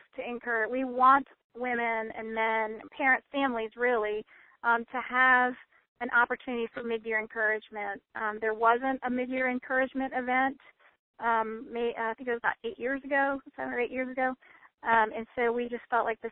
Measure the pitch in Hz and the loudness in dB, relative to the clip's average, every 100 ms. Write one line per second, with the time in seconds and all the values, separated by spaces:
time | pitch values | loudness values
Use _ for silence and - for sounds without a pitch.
0 | _ - 240 240 240 226 214 254 262 247 | _ -12 -10 -8 -2 -2 0 -2 -2 6
1 | 262 277 - _ _ 233 247 240 233 226 | 8 8 4 _ _ -8 -4 -2 0 -2
2 | 220 - 220 226 220 220 220 220 196 - | -4 -8 -6 -2 0 0 -2 -6 -12 0
3 | 269 254 - 277 269 233 220 240 247 240 | 2 2 0 -2 0 -2 -6 0 2 2
4 | 208 214 - - - _ 233 233 233 254 | 0 -4 -8 -18 -20 _ 0 0 0 -8
5 | - 247 262 247 247 254 - _ _ - | -2 4 6 8 4 -2 -14 _ _ -12
6 | 247 233 247 247 262 240 226 262 233 226 | 0 2 2 0 -6 -4 -4 -6 -4 -4
7 | 226 220 214 226 214 214 - 214 202 190 | -2 -4 -4 -2 0 0 -4 -10 -8 -10
8 | _ - 214 214 220 220 226 240 269 262 | _ -6 -6 -2 -2 4 4 4 2 -2
9 | 254 247 247 262 262 247 - 262 262 262 | -2 -2 -2 -2 -2 -2 -2 0 0 -2
10 | 262 254 247 254 269 262 - _ _ _ | -4 -4 0 0 0 -2 -14 _ _ _
11 | _ - 233 226 220 220 196 233 233 - | _ -6 0 0 0 -6 -8 -4 -4 -2
12 | 226 226 247 233 190 - 226 - 240 277 | -4 -4 -4 -2 -2 -2 -6 -6 -4 -4
13 | 269 277 277 277 294 - 262 240 240 254 | -2 0 2 -2 -8 -10 -6 -4 -4 -4
14 | 254 254 262 254 - - - _ 233 226 | -6 -2 -2 -4 -12 -20 -20 _ 2 4
15 | 214 214 220 - 233 240 240 240 - 233 | 4 -2 -8 -2 0 0 -4 -8 -2 0
16 | 226 220 233 | 0 -4 -8